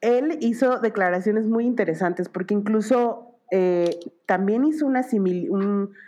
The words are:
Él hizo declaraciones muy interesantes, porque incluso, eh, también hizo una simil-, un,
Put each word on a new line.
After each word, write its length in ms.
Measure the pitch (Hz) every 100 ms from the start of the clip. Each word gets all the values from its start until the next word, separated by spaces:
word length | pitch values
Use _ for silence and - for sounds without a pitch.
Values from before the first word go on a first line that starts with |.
Él 360 | 220 247 294 330
hizo 380 | 233 233 262 247
declaraciones 680 | 226 214 180 180 190 214 214
muy 180 | 226
interesantes, 640 | 240 240 190 160 180 180 180
porque 240 | - 185
incluso, 840 | 208 208 220 208 247 240 240 - _ _
eh, 480 | 190 185 180 175 - - _ -
también 400 | 185 196 220 285
hizo 180 | 311
una 180 | 285 262
simil-, 460 | 254 220 190 180 175
un, 460 | 196 196 202 196 -